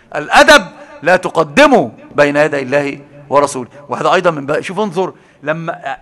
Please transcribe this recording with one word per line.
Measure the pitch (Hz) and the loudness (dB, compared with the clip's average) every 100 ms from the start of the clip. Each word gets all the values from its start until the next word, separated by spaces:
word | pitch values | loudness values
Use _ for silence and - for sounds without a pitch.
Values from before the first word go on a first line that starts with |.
| _ - | _ -10
الأدب | 151 233 285 294 175 - - - | 0 4 6 4 2 -16 -20 -8
لا | 151 180 | 0 0
تقدمه | 180 - 151 147 294 240 123 - - | 0 -2 -2 2 4 4 0 -6 -8
بين | - 143 147 | 0 0 2
يدي | 151 143 | 0 -2
الله | 123 143 143 139 - - - | -2 -2 -2 -8 -16 -20 -2
ورسوله. | 139 143 131 120 - - | 0 0 -2 -12 -16 -10
وهذا | 117 151 | -4 0
أيضا | 175 180 | 0 0
من | 151 139 | -2 -4
باب، | 151 | -6
شوف، | - 185 | -6 -6
انظر، | 214 170 180 - _ _ | -6 -4 -6 -8 _ _
لما | 143 160 165 - 139 131 | -8 -8 -8 -10 -10 -8